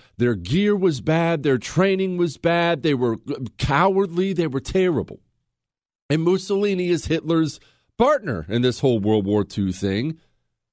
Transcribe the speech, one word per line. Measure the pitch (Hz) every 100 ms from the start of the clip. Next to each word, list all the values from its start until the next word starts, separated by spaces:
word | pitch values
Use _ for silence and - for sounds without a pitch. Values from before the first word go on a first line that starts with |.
| _ -
Their | 120
gear | 107 87 160 208
was | 208 180 139
bad. | - 160 170 165
Their | 143 127
training | - - 196 190 190 180
was | 175 -
bad. | 170 170 170 165
They | 151
were | 135 123 113 - 110 123 -
cowardly. | - 143 190 190 196 170 196
They | 175 160
were | 131
terrible. | - 190 180 139 85 - _ _ _ _ _ _ _ _ -
And | 156
Mussolini | 170 190 190 196 202 185 180
is | 175 -
Hitler's | 160 156 165 160 - _ _ _ -
partner | 254 294 190 95 78
in | 117
this | 123 117
whole | 135 117
World | 101 110 98
War | 104
Two | 95 - 98
thing. | 90 101 98 143 160 _ _ _ _ _